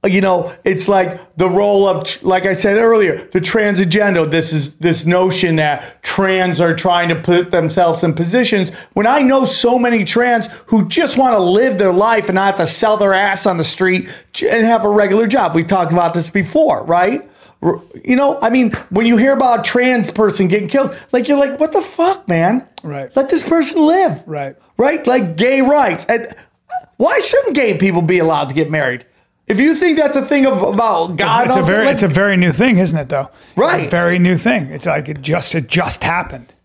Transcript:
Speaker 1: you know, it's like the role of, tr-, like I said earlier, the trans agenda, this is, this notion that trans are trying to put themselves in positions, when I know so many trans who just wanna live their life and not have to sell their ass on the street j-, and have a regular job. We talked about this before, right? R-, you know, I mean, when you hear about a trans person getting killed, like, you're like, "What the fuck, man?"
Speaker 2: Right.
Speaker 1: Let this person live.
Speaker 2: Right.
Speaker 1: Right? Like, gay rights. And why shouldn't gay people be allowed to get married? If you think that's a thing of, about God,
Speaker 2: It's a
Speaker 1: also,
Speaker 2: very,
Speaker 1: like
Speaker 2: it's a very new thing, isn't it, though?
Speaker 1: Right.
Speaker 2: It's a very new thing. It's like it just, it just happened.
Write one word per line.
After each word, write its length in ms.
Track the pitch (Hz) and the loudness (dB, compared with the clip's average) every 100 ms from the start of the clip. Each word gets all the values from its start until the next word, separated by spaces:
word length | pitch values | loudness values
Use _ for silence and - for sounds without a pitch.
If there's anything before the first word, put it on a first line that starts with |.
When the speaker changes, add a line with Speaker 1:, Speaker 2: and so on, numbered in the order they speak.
| 202 | 2
Speaker 1:
you 140 | 190 | 2
know, 340 | 190 180 165 - - | 2 0 -2 -6 -4
it's 240 | 190 - | -2 0
like 280 | 196 180 180 - 156 | 0 0 -6 -16 -2
the 100 | 185 | 0
role 400 | 185 202 196 196 | 2 2 2 2
of, 160 | 156 | 0
tr-, 240 | - - 185 | -6 -6 -2
like 180 | 185 185 | 0 0
I 60 | |
said 220 | 180 208 202 | 0 0 2
earlier, 400 | 226 226 190 143 | 4 4 2 -2
the 220 | - 185 | -4 -4
trans 400 | 175 226 208 190 | -2 0 0 0
agenda, 460 | 190 202 202 175 156 | 0 2 2 2 0
this 260 | 165 160 | 0 -2
is, 240 | 156 143 - | -4 -4 -4
this 280 | 165 165 156 | -2 0 0
notion 500 | 180 185 185 175 160 | 2 2 0 0 0
that 460 | 151 143 - - | 0 -2 -8 -14
trans 560 | - - 190 185 180 151 | -8 -2 0 0 0 0
are 160 | 170 165 | 0 0
trying 320 | 185 175 170 | 0 0 0
to 60 | 160 | -2
put 360 | 165 175 180 | 0 0 2
themselves 520 | 180 165 165 170 165 | 0 0 0 0 0
in 100 | 170 | -2
positions, 560 | 160 170 233 240 208 175 - - | -2 -2 0 0 0 -2 -8 -8
when 140 | - 214 | -2 0
I 120 | 285 | 2
know 240 | 262 269 262 | 2 2 0
so 340 | - 233 247 | 0 0 2
many 240 | 240 233 | 0 0
trans 440 | 180 226 247 233 - - - | 0 0 2 0 -2 -14 -2
who 200 | 226 175 | 0 2
just 280 | - 294 254 | 0 0 2
wanna 220 | 262 220 | 2 2
live 380 | 180 196 262 196 | 2 2 2 2
their 160 | 196 | 0
life 340 | 180 214 226 196 | 2 2 0 0
and 80 | 185 | 0
not 100 | 196 | 0
have 80 | 196 | 0
to 120 | 165 | -2
sell 300 | - 220 214 | 0 0 2
their 160 | 202 | 2
ass 320 | 190 202 196 208 | 2 0 -2 -2
on 120 | 175 | -2
the 60 | |
street 460 | 156 - 185 185 - - _ | -4 -2 0 0 -4 -14 _
j-, 160 | - - | -6 -2
and 160 | 233 226 | 0 2
have 180 | 226 | 2
a 60 | 208 | 2
regular 360 | 208 202 202 226 | 2 2 2 2
job. 300 | 254 180 165 | 0 0 0
We 80 | |
talked 300 | 170 190 165 | 0 0 2
about 200 | 170 170 | 0 0
this 160 | 170 160 | -2 -4
before, 540 | 202 185 294 311 135 | -4 -2 0 2 0
right? 380 | 147 170 190 269 - _ - _ | 0 2 2 -2 -8 _ -20 _
R-, 200 | 165 - - - | -4 -4 -8 -16
you 140 | - 254 | 0 2
know, 200 | 277 277 | 2 0
I 80 | 226 | 0
mean, 220 | 262 233 - - | 2 0 -2 -4
when 160 | 185 233 | -2 2
you 100 | 233 | 4
hear 160 | 269 | 4
about 280 | 262 262 233 | 2 2 0
a 40 | |
trans 480 | - 247 247 247 190 | 0 0 2 0 -2
person 380 | - 214 - 185 | 0 0 2 0
getting 180 | 208 202 | 0 0
killed, 260 | 277 269 - - | -2 -2 -6 -4
like, 160 | 247 247 | -4 0
you're 100 | 285 | 0
like, 220 | 277 277 | 0 0
"What 100 | 311 | -2
the 100 | 392 | -2
fuck, 460 | - - 339 381 - | -4 -2 -2 -2 -2
man?" 400 | 165 170 247 - - | 0 0 -2 -6 -18
Speaker 2:
Right. 260 | 160 143 135 - | -12 -12 -4 -4
Speaker 1:
Let 140 | 277 | 0
this 140 | 320 - | -2 0
person 380 | 330 311 320 302 | 0 0 2 2
live. 360 | 359 349 147 - | 2 0 -2 -10
Speaker 2:
Right. 300 | 151 139 - _ - | -10 -10 -14 _ -2
Speaker 1:
Right? 300 | 262 320 247 | -2 0 0
Like, 300 | 254 185 160 | 0 -2 -2
gay 240 | 233 269 | 0 2
rights. 440 | 262 294 240 170 - | 2 2 2 -2 -4
And 180 | 233 233 - _ _ _ 740 - _ | -4 -4 -18 _ _ _ -12 -12 _
why 220 | 269 494 | 0 0
shouldn't 360 | - 523 508 285 | 0 0 0 0
gay 220 | 240 175 | 0 0
people 240 | 196 175 | 0 0
be 180 | 165 180 | 0 0
allowed 300 | 160 151 139 | 2 0 -2
to 60 | 135 | -4
get 140 | 147 | -2
married? 360 | 156 131 123 - _ _ _ _ | -2 -4 -6 -12 _ _ _ _
If 140 | 208 | 0
you 160 | 285 320 | 2 2
think 220 | 349 311 | 0 2
that's 180 | 285 285 | 0 0
a 100 | 269 | 0
thing 200 | 285 269 | 2 2
of, 160 | 208 | 2
about 540 | 196 202 226 175 170 160 | 0 0 0 0 -2 -2
God, 300 | 202 226 247 | 0 0 2
Speaker 2:
It's 80 | - | 2
a 40 | |
Speaker 1:
also, 120 | 160 | 2
Speaker 2:
very, 140 | 202 247 | 2 2
Speaker 1:
like 80 | 247 | 2
Speaker 2:
it's 80 | |
a 40 | 196 | 0
very 300 | 151 202 190 | 2 2 2
new 140 | 180 | 2
thing, 260 | 160 247 196 | 2 2 2
isn't 200 | 185 156 | 0 -2
it, 120 | 135 | -4
though? 200 | 139 143 _ - - | -6 -6 _ -10 -2
Speaker 1:
Right. 260 | 285 370 | 0 0
Speaker 2:
It's 40 | - | -2
a 20 | 175 | 0
very 220 | 170 180 | 0 2
new 200 | 175 180 | 2 2
thing. 300 | 226 247 139 | 0 -2 -4
It's 180 | 151 180 | -8 -4
like 240 | 147 151 | -4 -6
it 120 | 147 | -10
just, 320 | 135 165 - | -4 -4 -2
it 140 | 165 120 | -4 -2
just 340 | 175 151 - | -2 -2 -4
happened. 500 | - 175 175 131 117 _ | -4 -4 -6 -14 -18 _